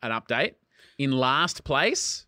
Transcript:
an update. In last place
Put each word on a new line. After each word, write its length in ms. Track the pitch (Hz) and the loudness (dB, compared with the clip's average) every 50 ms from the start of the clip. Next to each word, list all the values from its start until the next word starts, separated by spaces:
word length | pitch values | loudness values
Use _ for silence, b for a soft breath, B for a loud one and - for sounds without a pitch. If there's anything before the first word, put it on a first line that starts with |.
| 127 | -6
an 80 | 113 | -4
update. 420 | 113 113 - - 117 120 175 - - _ _ b b b b b b - | -4 -4 -2 0 0 0 0 -2 -4 _ _ b b b b b b -2
In 120 | 139 135 | -2 0
last 520 | 131 127 127 127 135 151 170 175 - - - | 2 2 2 4 4 2 2 0 -2 -6 -4
place 640 | - 135 139 170 240 330 - - - - - - | -2 0 2 2 2 0 -2 -4 -4 -6 -8 -12